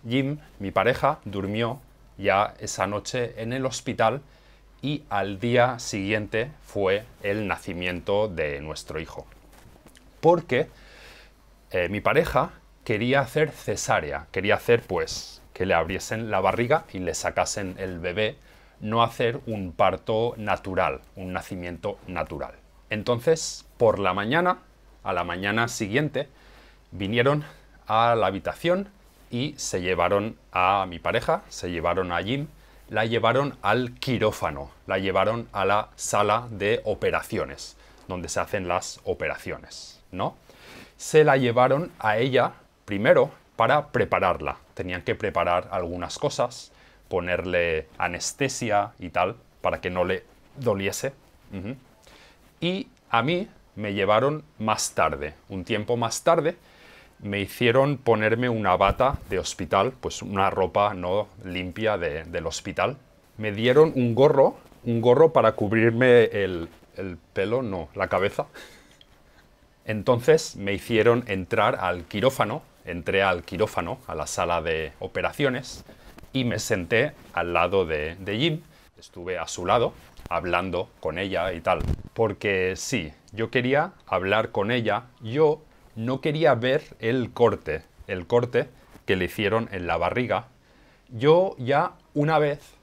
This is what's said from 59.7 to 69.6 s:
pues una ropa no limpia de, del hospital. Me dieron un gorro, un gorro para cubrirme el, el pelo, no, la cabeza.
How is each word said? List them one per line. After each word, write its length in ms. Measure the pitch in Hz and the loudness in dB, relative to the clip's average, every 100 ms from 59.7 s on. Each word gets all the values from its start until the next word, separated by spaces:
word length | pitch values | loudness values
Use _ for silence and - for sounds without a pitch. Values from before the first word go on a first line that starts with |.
| 98 113 - | 2 2 -2
pues 220 | - - | -8 -8
una 280 | - 98 95 | -6 0 2
ropa 440 | - 92 104 104 | 2 0 2 0
no 360 | 95 90 101 104 - | 0 -2 -2 -4 -12
limpia 540 | 92 90 92 95 110 101 | -10 -8 -8 -2 0 0
de, 280 | 85 76 | -2 -6
del 200 | 82 85 | -6 -6
hospital. 520 | 80 - - - 101 143 _ _ _ - | -6 -6 -8 -2 -2 -2 _ _ _ -8
Me 140 | 107 | -6
dieron 420 | 101 120 135 156 | 0 4 6 6
un 180 | 131 120 | 4 2
gorro, 440 | 113 143 135 139 - - - | 4 4 6 4 2 -20 -10
un 180 | 120 117 | -2 2
gorro 320 | 120 127 160 | 6 6 6
para 200 | 135 110 | 6 4
cubrirme 720 | - 104 110 113 113 127 120 | 2 0 4 4 6 8 8
el, 440 | 113 107 95 87 85 - _ - | 6 2 -2 -2 -8 -12 _ -10
el 200 | 95 85 _ | -10 -10 _
pelo, 300 | - 98 123 | -4 -2 -2
no, 260 | 120 95 82 | -2 -6 -8
la 120 | 98 92 | -4 0
cabeza. 400 | 95 98 - 147 - - - _ _ _ _ _ _ _ _ | 2 0 -2 -8 -12 -20 -20 _ _ _ _ _ _ _ _